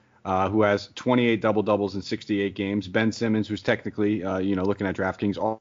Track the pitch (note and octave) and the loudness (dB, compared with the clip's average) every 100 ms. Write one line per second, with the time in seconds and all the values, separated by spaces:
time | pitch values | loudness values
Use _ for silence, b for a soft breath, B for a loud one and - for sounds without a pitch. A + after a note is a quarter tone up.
0 | b b G2 F#2+ F#2+ G#2+ G#2 G2+ - - | b b -2 0 2 4 4 2 -2 -6
1 | B2 B2 A#2+ A2 A2 G#2 F#2+ G#2 G2+ G2 | 2 4 4 2 2 2 2 2 0 -4
2 | - A2 - G2+ G2+ G2+ G2 G#2 F#2+ G#2 | -6 -8 -2 -2 -2 -2 -2 -2 -2 0
3 | A2 - A2+ A2 G#2 G2+ - G#2+ A2 - | 0 0 0 0 -2 -4 -2 -2 -4 -2
4 | G#2 G#2+ F#2+ F#2+ F#2+ F#2+ F#2+ G2+ F#2+ F2+ | 0 0 -2 -2 0 0 0 0 -2 -2
5 | F#2+ - G#2 E2+ G#2 A2 | -2 0 -2 0 -2 -4